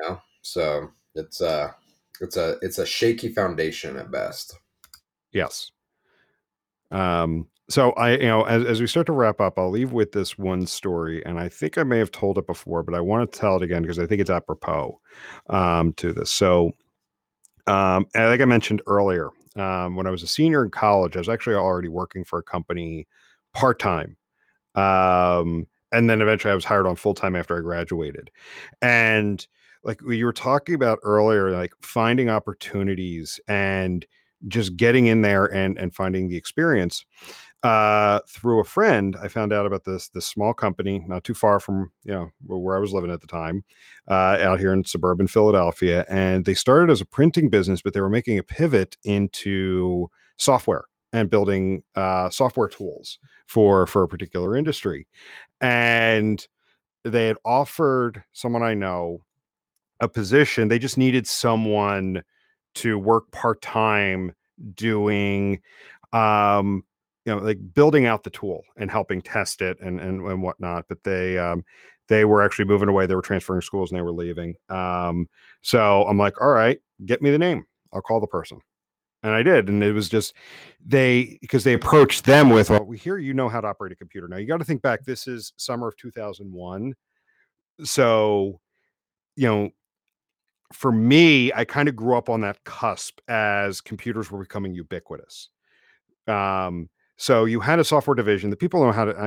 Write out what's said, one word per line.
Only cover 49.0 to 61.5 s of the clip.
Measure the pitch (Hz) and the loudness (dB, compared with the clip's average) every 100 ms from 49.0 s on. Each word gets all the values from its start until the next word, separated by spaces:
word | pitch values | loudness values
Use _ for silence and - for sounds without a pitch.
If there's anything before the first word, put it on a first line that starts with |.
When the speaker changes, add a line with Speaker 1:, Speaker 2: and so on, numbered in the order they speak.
Speaker 2:
into | 104 101 101 - 101 95 95 92 92 90 87 _ _ - | -4 -2 -2 -4 -6 -4 -2 -2 -2 -2 -6 _ _ -4
software | - 127 - 85 - _ _ | 0 2 0 -4 -6 _ _
and | 113 101 | -2 0
building, | 107 101 95 95 92 - | 2 2 0 -2 -4 -6
uh, | - 95 92 90 | -4 -2 -2 -2
software | - 127 - 101 | -2 -2 0 -4
tools | - 95 - - - _ _ - | -4 -14 -14 -18 -20 _ _ -4
for, | 113 104 95 90 | 2 6 6 4
for | 101 | 2
a | 90 | 0
particular | 87 90 90 90 123 | -2 -8 -6 -4 -2
industry. | 156 - 101 71 - _ - - - _ | -4 -4 -6 -8 -12 _ -20 -20 -20 _
And | 127 120 117 117 113 110 107 104 - _ _ _ _ _ | 0 2 2 4 4 2 2 -2 -6 _ _ _ _ _
they | 117 117 113 | -4 0 0
had | 107 113 | -2 0
offered | 120 143 - 147 131 120 104 - | 0 0 -2 0 0 -2 -6 -16
someone | - 120 120 | -10 -6 -2
I | 117 | 0
know | 107 95 90 85 85 - _ _ _ _ _ _ - | -2 -2 -4 -6 -10 -16 _ _ _ _ _ _ -6
a | 120 | -6
position. | 120 95 135 143 - 110 | -4 2 4 4 2 2
They | 117 | 0
just | 127 - | 0 0
needed | 131 127 110 | 2 2 -2
someone | - 123 | -2 0